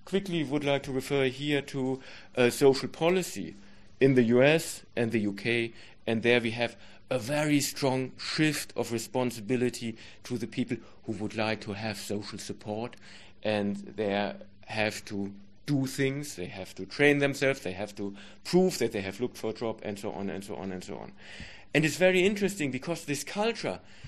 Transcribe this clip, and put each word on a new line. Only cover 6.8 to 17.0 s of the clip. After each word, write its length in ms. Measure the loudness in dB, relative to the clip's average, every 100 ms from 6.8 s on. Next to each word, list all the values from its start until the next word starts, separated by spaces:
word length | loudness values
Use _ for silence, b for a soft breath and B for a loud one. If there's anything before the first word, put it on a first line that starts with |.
| B B -4
a 80 | -4
very 440 | 0 0 2 2
strong 500 | 2 0 0 0 -2 -8
shift 560 | -6 2 2 2 -4 -6
of 160 | -2
responsibility 1040 | -4 -2 0 0 -2 -2 0 0 -2 -8 -8 B B
to 140 | -8 -6
the 100 | -4
people 280 | -4 -4 -4 B B -8
who 80 |
would 220 | -6 -6 -2
like 260 | -2 -2
to 120 | -6
have 240 | -6 -6 -8
social 400 | -6 -6 -6 -10
support, 600 | -10 -10 -8 -6 -8 -12 B B B B
and 340 | -2 0 0 -4 -8 -4
they 380 | 0 0 -2 -6 -16 -20 -8
have 400 | -2 -2 -2 -8
to 260 | -6 -6 -8 -18 -12 -2
do 220 | 0 0
things, 480 | -2 -2 -2 -8 -10
they 120 | -10
have 280 | -10 -12 -12
to 100 | -10
train 340 | 4